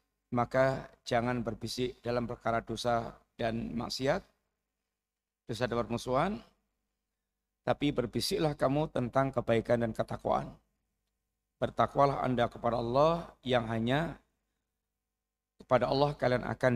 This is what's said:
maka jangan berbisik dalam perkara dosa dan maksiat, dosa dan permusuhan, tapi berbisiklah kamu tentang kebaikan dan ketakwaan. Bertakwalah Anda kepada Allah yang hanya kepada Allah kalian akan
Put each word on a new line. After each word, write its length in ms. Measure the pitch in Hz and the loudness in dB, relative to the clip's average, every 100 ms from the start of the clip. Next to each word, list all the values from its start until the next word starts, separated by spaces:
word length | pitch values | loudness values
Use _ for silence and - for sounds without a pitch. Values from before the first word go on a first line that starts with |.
| _ _ _ | _ _ _
maka 560 | 123 120 131 135 131 - - - | -2 2 4 2 2 -8 -14 -2
jangan 400 | 120 120 123 113 | 0 0 -2 -4
berbisik 560 | 110 113 - 127 - | -6 -6 -4 -4 -4
dalam 240 | 117 120 117 | -4 -2 -4
perkara 400 | 120 117 113 - | -4 -2 -2 -2
dosa 480 | 113 120 117 113 - _ - | -4 0 0 -2 -10 _ -4
dan 400 | 117 113 110 113 | -2 -2 -4 -6
maksiat, 480 | - - 131 165 - _ _ _ _ _ _ _ _ _ _ _ - | -6 -2 0 0 -4 _ _ _ _ _ _ _ _ _ _ _ -10
dosa 240 | 113 123 | -4 -2
dan 80 | 117 | -2
permusuhan, 540 | 110 117 131 127 180 226 - _ _ _ _ _ _ _ _ _ _ _ | -2 -4 -2 0 0 -4 -12 _ _ _ _ _ _ _ _ _ _ _
tapi 320 | - 120 143 | -4 0 0
berbisiklah 640 | 139 117 120 - 190 156 147 | 0 -2 -2 -2 0 0 0
kamu 320 | 135 143 156 | 0 0 -2
tentang 400 | - 120 131 135 | -4 -2 0 0
kebaikan 560 | 123 117 113 107 120 113 | 0 0 2 2 2 0
dan 80 | |
ketakwaan. 560 | 110 - 110 - - - - _ _ _ _ _ _ _ _ _ - | -2 -4 -4 -2 -2 -4 -14 _ _ _ _ _ _ _ _ _ -6
Bertakwalah 640 | 120 - 113 143 139 135 127 | -2 2 2 4 4 4 0
Anda 240 | 120 113 | 2 0
kepada 320 | 107 117 117 | -2 -2 0
Allah 480 | 117 127 156 170 170 - 127 | 2 4 4 2 -4 -10 0
yang 240 | 123 113 | 0 0
hanya 480 | 113 117 139 165 135 _ _ _ _ _ _ _ _ _ _ _ _ _ - - | -2 0 0 -2 -8 _ _ _ _ _ _ _ _ _ _ _ _ _ -12 2
kepada 220 | 127 127 | 2 4
Allah 260 | 135 143 147 | 2 0 0
kalian 320 | 127 123 - | 0 0 -2
akan 240 | 117 127 | 0 0